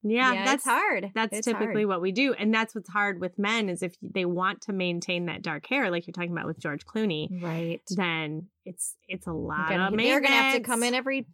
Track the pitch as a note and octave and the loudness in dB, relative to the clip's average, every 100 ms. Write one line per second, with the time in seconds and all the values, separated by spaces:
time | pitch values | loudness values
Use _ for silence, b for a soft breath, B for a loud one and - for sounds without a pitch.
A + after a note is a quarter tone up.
0 | G#3 A#3 C4 A#3+ G3 C#4 C4+ B3+ G4+ A3+ | 0 4 4 4 2 2 2 2 4 0
1 | G3 A3 A3+ G#3 A3+ G#3+ G#3+ G#3+ G#3 F3+ | 0 -2 -2 0 0 0 0 2 2 2
2 | F#3 F#3+ C#4 - G#3 A3 A3+ A3 - G#3+ | 0 2 2 2 2 2 0 -4 -4 0
3 | G3+ F3 F3+ F#3 G3+ A3+ G3+ F3 F3+ - | 0 0 -4 -2 0 0 0 -2 -4 -8
4 | - G3 F3+ F3 F#3 G3+ - F#3+ F3+ E3+ | -8 -2 -2 0 -2 -2 -4 -2 0 -2
5 | F3+ F3 E3+ - E3+ D3 - C4+ G#3+ E3+ | -2 -2 -2 -4 -6 -6 -2 0 0 -2
6 | - F3+ F3 E3+ - E3 D#3+ C#3+ - A3 | -4 -6 -4 -4 -4 -6 -6 -6 -6 -2
7 | A3 D3+ D#3+ F3+ F3 E3 E3 E3+ - G3 | 0 0 -4 -6 -4 -4 -4 -6 -4 -2
8 | F3+ E3 D3+ D#3 F3+ _ G3 F3 - - | 0 0 -2 -6 -10 _ -18 -10 -10 -10
9 | - F#3 F3+ D#3+ - D3+ D#3+ F#3 F#3+ G#3+ | -12 -10 -6 -6 -4 -2 0 0 2 2
10 | B3 C#4 C#4 C4+ C4+ C4 A#3 A#3 A#3+ B3+ | 4 4 4 4 4 2 0 2 2 0
11 | C4 C4+ - | 0 -4 -4